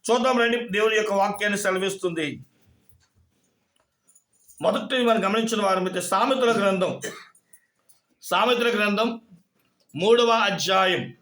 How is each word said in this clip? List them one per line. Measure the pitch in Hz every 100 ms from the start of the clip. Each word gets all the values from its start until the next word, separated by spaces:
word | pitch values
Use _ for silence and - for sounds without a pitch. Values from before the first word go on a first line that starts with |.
| -
చూద్దాం | 233 254 240
రండి, | 233 233 233
దేవుని | 196 220 220
యొక్క | 208
వాక్యాన్ని | 196 196 196 208 202
సెలవిస్తుంది. | 196 185 190 190 180 165 147 123 - _ _ _ _ _ _ _ _ _ _ _ _ _ _ _ _ _ _ _ _ -
మొదటి | 165 226 226 262
మనం | 240 226 190
గమనించిన | 220 226 220
వారమైతే, | 196 190 185 180
సామెతల | 175 208 285 262 233 220
గ్రంథం, | 196 190 180 - - - - _ _ - _ _ _ _ _ _
సామెతల | - 180 226 240 240
గ్రంథం | 220 208 202 233 233 _ - _ _ _ _ _ 139
మూడవ | 196 240 233
అధ్యాయం | 226 202 185 156 190 185 170 - -